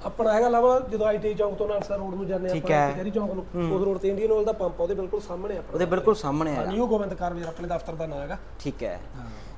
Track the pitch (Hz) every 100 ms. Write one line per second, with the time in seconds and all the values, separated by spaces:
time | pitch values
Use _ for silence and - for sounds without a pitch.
0 | - - 220 214 240 233 247 254 254 214
1 | 214 208 214 208 202 196 208 202 196 202
2 | 190 185 185 185 180 170 175 151 143 143
3 | 202 214 202 190 - 175 170 180 196 185
4 | 196 196 220 214 214 220 180 - 175 196
5 | 185 208 190 175 202 180 - 160 175 180
6 | 220 208 143 151 160 131 185 208 240 214
7 | 196 190 175 170 170 - 175 165 - 160
8 | 160 143 147 196 - - 143 - 110 87
9 | - - 117 - -